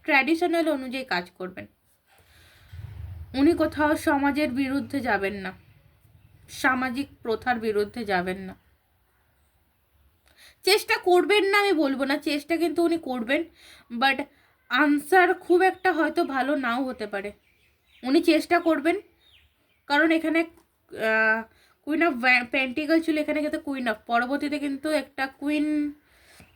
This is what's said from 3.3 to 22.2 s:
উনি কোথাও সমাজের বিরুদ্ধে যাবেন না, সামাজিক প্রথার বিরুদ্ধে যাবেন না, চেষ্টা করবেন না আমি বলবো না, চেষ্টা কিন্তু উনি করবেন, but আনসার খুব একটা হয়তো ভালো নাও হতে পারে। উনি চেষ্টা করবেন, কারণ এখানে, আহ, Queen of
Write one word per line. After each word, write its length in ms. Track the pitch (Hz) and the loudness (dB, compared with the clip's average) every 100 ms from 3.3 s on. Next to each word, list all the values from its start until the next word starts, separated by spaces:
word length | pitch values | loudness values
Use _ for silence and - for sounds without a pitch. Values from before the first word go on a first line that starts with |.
| 262 | 2
উনি 140 | 294 320 | 2 4
কোথাও 280 | 311 302 302 302 320 | 0 0 0 2 0
সমাজের 420 | 277 285 277 302 247 | 2 2 0 -2 -2
বিরুদ্ধে 380 | 262 277 226 185 240 | -2 -2 -4 -4 -2
যাবেন 260 | 196 196 202 | -2 -2 -6
না, 80 | 190 - _ _ _ _ _ _ _ _ - - | -10 -12 _ _ _ _ _ _ _ _ -20 -2
সামাজিক 460 | 269 254 262 247 285 - | -2 0 -2 -6 -8 -8
প্রথার 340 | 233 220 254 233 220 | -6 -4 -2 -4 -2
বিরুদ্ধে 360 | 208 208 240 208 | -2 -2 -4 -2
যাবেন 260 | 185 185 196 190 | -2 -2 -6 -10
না, 60 | - _ _ _ _ _ _ _ _ _ _ _ _ _ _ _ _ _ _ - _ 370 | -16 _ _ _ _ _ _ _ _ _ _ _ _ _ _ _ _ _ _ -20 _ 2
চেষ্টা 280 | 392 - 453 370 | 2 2 -2 4
করবেন 340 | 359 302 415 392 | 4 4 2 4
না 60 | 403 | 2
আমি 100 | 403 320 | 2 2
বলবো 200 | 277 254 269 | 2 0 -2
না, 60 | 294 311 | -2 -2
চেষ্টা 260 | 285 294 330 | -4 -2 -2
কিন্তু 180 | 339 302 339 | 0 0 0
উনি 100 | 330 277 | 0 -4
করবেন, 320 | 254 226 302 330 _ - - - 240 | -6 -2 -2 -2 _ -20 -20 -12 0
but 160 | 269 269 285 _ _ _ - 247 | 0 0 -4 _ _ _ -2 2
আনসার 460 | 294 294 285 381 359 370 - | 4 2 4 4 4 2 2
খুব 120 | 349 381 | 4 4
একটা 200 | 349 381 311 | 2 0 0
হয়তো 220 | 302 330 302 | 0 0 -2
ভালো 180 | 269 262 294 | -2 -2 0
নাও 160 | 247 240 262 | -2 -2 -4
হতে 180 | - 208 | -6 -8
পারে। 180 | 202 202 - _ _ _ _ _ _ 247 | -8 -8 -12 _ _ _ _ _ _ 0
উনি 100 | 302 339 | 2 4
চেষ্টা 260 | 311 - 349 339 | 2 2 2 2
করবেন, 280 | 302 302 392 - _ _ _ _ _ _ _ - | 2 2 -2 -4 _ _ _ _ _ _ _ -2
কারণ 180 | 285 320 320 | 2 4 2
এখানে, 220 | 320 320 330 - _ _ _ - 220 | 2 0 -2 -6 _ _ _ -4 0
আহ, 320 | 220 220 220 220 _ _ _ - | 2 4 2 -2 _ _ _ -4
Queen 160 | 302 339 | 0 2
of 60 | 247 | 2